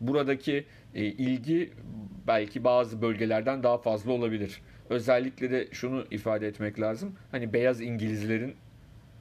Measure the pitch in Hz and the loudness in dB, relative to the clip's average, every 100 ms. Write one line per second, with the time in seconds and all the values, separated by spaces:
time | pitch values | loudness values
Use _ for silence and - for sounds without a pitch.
0 | 117 143 135 135 - 143 143 - - 107 | 0 2 2 0 0 -2 -2 -12 -12 -4
1 | 104 101 127 127 120 165 180 - - 113 | -2 0 0 0 2 0 0 -6 -14 -12
2 | 101 - - 113 104 - 120 123 120 110 | -12 -6 0 2 0 0 4 6 4 2
3 | 113 104 113 110 113 135 123 120 120 110 | 0 2 2 2 2 2 4 2 2 0
4 | 104 123 117 110 98 - - - - 123 | 0 0 0 0 -4 -8 -18 -16 -4 -2
5 | 117 123 131 - 127 127 - - 123 131 | 2 2 2 -4 -2 0 -2 -4 -4 -4
6 | - 104 113 107 107 104 107 104 107 113 | -4 -4 -2 -2 -2 -4 -6 -2 -2 -2
7 | 196 190 - 131 117 117 127 123 117 117 | -8 -12 -10 -6 -2 2 2 2 -2 -2
8 | 107 107 104 110 127 139 - - - - | -2 -2 0 -2 -2 -10 -18 -20 -20 -20
9 | - - | -20 -20